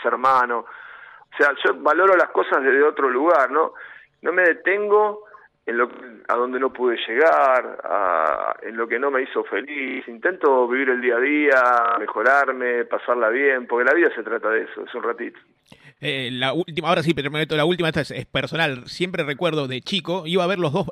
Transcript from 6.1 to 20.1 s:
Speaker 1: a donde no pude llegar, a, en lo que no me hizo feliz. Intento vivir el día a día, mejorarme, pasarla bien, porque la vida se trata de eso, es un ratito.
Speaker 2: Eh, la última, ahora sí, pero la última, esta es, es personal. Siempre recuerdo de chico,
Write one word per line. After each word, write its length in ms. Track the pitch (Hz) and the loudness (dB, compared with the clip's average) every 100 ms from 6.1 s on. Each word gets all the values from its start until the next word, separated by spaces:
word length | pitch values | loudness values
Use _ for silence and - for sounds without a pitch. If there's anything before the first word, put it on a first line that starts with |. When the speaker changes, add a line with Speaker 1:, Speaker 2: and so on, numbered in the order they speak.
| 110 - | -12 -4
Speaker 1:
a 60 | 117 | -2
donde 240 | 123 127 | 0 -2
no 120 | 131 | -2
pude 240 | 123 123 110 - | 0 -2 0 -2
llegar, 720 | 117 160 151 139 127 117 101 | 2 4 4 4 2 0 -8
a, 720 | - 98 95 82 80 58 50 - | -4 0 2 2 0 0 -4 -6
en 140 | 101 113 | -8 -8
lo 100 | 117 | -4
que 140 | 113 | -2
no 100 | 143 | -2
me 120 | 131 | -2
hizo 200 | 127 113 | -2 -4
feliz. 600 | 104 101 139 147 131 123 123 | -4 -6 -6 -8 -8 -10 -12
Intento 640 | 117 170 180 151 131 120 | -6 -4 0 2 4 2
vivir 220 | 131 131 | 0 0
el 100 | 123 | 0
día 160 | 123 117 | 0 0
a 40 | |
día, 420 | 139 151 147 131 123 120 117 101 | 2 2 4 4 4 4 2 0
mejorarme, 840 | 107 110 120 139 135 127 123 120 | -4 -2 2 2 2 -2 -2 -2
pasarla 460 | 117 104 - 120 110 | -2 -4 -2 0 0
bien, 360 | 123 143 131 123 | 2 2 0 0
porque 180 | 120 123 | 0 2
la 40 | |
vida 160 | 165 156 | 4 2
se 80 | - | 0
trata 260 | 107 113 107 | -6 -4 -2
de 120 | 110 | -2
eso, 200 | - - 95 | -4 -10 -12
es 80 | |
un 80 | 120 | -8
ratito. 380 | 110 117 117 - _ _ _ - 143 _ | -6 -6 -10 -14 _ _ _ -20 -20 _
Speaker 2:
Eh, 280 | 143 135 123 | -6 -6 -6
la 220 | 123 135 | -2 -2
última, 360 | 156 175 156 156 | 0 -4 -4 0
ahora 140 | 175 | 2
sí, 120 | 151 | 2
pero 160 | 143 143 151 156 156 | 0 -2 -2 -2 0
la 80 | |
última, 240 | 151 180 165 | 2 2 0
esta 140 | 165 | -2
es, 80 | 139 | -4
es 140 | 113 - | -8 -6
personal. 600 | 139 127 151 160 127 123 | -6 -4 -2 -2 -2 -10
Siempre 380 | - 180 180 | -6 -4 -4
recuerdo 420 | 143 139 175 156 135 | -6 -2 -2 -2 -4
de 140 | 127 | -6
chico, 440 | - 196 - | -4 -4 -4